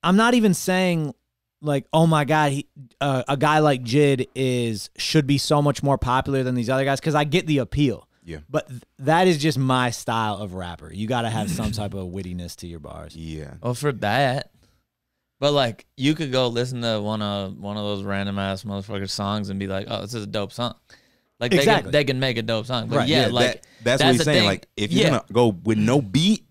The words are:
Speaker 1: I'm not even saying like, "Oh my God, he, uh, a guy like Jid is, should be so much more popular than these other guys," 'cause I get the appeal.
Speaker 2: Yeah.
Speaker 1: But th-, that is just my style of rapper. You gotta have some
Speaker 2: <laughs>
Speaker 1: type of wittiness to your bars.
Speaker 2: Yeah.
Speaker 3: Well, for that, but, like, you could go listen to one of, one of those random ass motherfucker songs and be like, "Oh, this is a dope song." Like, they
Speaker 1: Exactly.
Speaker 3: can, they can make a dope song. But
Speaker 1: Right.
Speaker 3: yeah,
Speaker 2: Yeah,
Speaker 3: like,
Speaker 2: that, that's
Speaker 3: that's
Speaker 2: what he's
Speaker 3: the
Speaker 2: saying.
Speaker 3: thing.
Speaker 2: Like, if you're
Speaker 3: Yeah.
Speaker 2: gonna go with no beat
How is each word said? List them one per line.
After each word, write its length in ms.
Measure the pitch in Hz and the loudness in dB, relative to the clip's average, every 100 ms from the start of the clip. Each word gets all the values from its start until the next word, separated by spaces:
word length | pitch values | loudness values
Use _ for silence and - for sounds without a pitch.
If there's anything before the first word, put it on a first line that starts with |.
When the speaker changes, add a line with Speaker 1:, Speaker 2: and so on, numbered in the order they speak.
Speaker 1:
I'm 120 | 160 190 | 4 4
not 160 | 226 | 6
even 200 | 247 214 | 6 4
saying 600 | 170 - 185 185 170 151 - _ _ _ _ | 2 0 2 2 0 -4 -8 _ _ _ _
like, 240 | 147 139 - | -2 -2 0
"Oh 120 | 160 165 | 4 4
my 180 | 156 139 | 4 4
God, 260 | 156 147 | 2 2
he, 160 | 139 - - 131 _ | 0 -8 -16 -20 _
uh, 240 | 143 131 123 | -2 -2 -2
a 100 | 139 | 0
guy 220 | 151 156 | 4 4
like 240 | 151 131 | 4 2
Jid 440 | 123 131 147 135 127 - | 2 4 4 4 -2 -2
is, 540 | 131 123 117 107 - - | 0 0 -2 -4 -8 -8
should 280 | - 160 139 | 0 2 4
be 120 | 139 | 0
so 240 | - 147 | 2 2
much 200 | 147 139 | 2 0
more 160 | 139 135 | 0 0
popular 460 | 123 127 139 135 | 2 0 0 0
than 120 | 127 127 | 0 -2
these 140 | 113 | 0
other 140 | 131 | 0
guys," 160 | 139 139 | 0 0
'cause 160 | 160 151 | 0 0
I 80 | |
get 240 | 147 165 160 | 2 0 2
the 120 | 147 | 0
appeal. 480 | 120 131 143 104 - _ 85 | 0 0 0 0 -10 _ -14
Speaker 2:
Yeah. 140 | 78 76 | -14 -6
Speaker 1:
But 180 | 147 - | -8 -6
th-, 140 | 123 _ _ | -16 _ _
that 280 | 135 160 185 | 0 4 4
is 100 | 160 | 4
just 200 | 151 139 | 2 0
my 320 | 131 127 123 | 0 2 0
style 460 | 110 - 113 110 98 | -2 -4 -2 -2 -2
of 160 | 104 92 | -8 -8
rapper. 360 | 87 85 82 | -10 -12 -14
You 160 | 87 110 | -8 -4
gotta 220 | 123 117 | -2 -2
have 200 | 110 104 | -2 -4
some 220 | 85 110 | -4 -4
Speaker 2:
<laughs> 0 | |
Speaker 1:
type 220 | 104 101 | -4 -6
of 140 | 98 90 | -6 -8
wittiness 480 | 92 92 90 87 - | -8 -8 -8 -10 -12
to 100 | 87 | -14
your 120 | 82 | -14
bars. 360 | 71 73 76 82 | -16 -16 -16 -12
Speaker 2:
Yeah. 380 | 80 78 71 76 | -10 -10 -12 -8
Speaker 3:
Well, 120 | 117 120 | -6 -4
for 160 | 147 | -4
that, 560 | 117 104 120 139 135 - _ _ _ _ _ _ _ _ _ | -2 -2 0 0 -2 -8 _ _ _ _ _ _ _ _ _
but, 120 | 143 | 0
like, 340 | 143 123 107 - - | 2 0 -4 -18 -2
you 180 | 131 156 | -2 0
could 160 | 151 | -2
go 160 | 127 123 | 0 0
listen 340 | 117 127 123 | 0 -4 -4
to 180 | 117 107 | -4 -2
one 200 | 104 107 | -2 -4
of, 360 | 104 101 95 95 | -4 -4 -6 -10
one 180 | 98 104 | -10 -8
of 80 | |
those 200 | 104 101 | -6 -6
random 360 | 98 98 98 98 | -4 -4 -4 -4
ass 240 | 98 95 | -4 -4
motherfucker 460 | 107 101 98 104 98 | -6 -8 -8 -8 -6
songs 400 | - 101 107 101 | -4 -4 -4 -4
and 100 | 98 | -6
be 80 | 98 | -4
like, 200 | 95 101 | -6 -6
"Oh, 120 | 104 | -8
this 120 | 101 | -8
is 100 | 120 | -10
a 40 | 101 | -6
dope 260 | 107 101 | -6 -6
song." 220 | - 120 - _ - _ _ _ _ | -6 -8 -8 _ -20 _ _ _ _
Like, 120 | 123 | 0
they 60 | 131 | 2
Speaker 1:
Exactly. 240 | 143 208 | 4 2
Speaker 3:
can, 80 | 95 | 2
they 120 | 147 143 | 0 0
can 140 | 131 | 0
make 160 | 131 117 | -2 -2
a 40 | |
dope 240 | 113 113 117 | -2 -4 -2
song. 220 | 123 113 | -6 -2
But 100 | 143 | -2
Speaker 1:
Right. 100 | 123 | 2
Speaker 3:
yeah, 180 | 156 127 | 2 2
Speaker 2:
Yeah, 60 | |
Speaker 3:
like, 120 | 120 123 | 2 0
Speaker 2:
that, 80 | |
that's 300 | - _ _ | -2 _ _
Speaker 3:
that's 200 | 117 131 | -2 2
Speaker 2:
what 40 | 151 | 4
he's 60 | 123 | 4
Speaker 3:
the 40 | 151 | 4
Speaker 2:
saying. 140 | 147 | 4
Speaker 3:
thing. 60 | 101 | 2
Speaker 2:
Like, 200 | 95 - - | 0 -6 -6
if 140 | 104 | 0
you're 100 | 175 | 2
Speaker 3:
Yeah. 60 | 190 | 4
Speaker 2:
gonna 140 | 127 - | 2 0
go 140 | 107 120 90 | 4 4 2
with 140 | 107 110 | 0 2
no 240 | 107 139 | 4 2
beat 400 | 107 113 180 214 _ | 2 2 2 2 _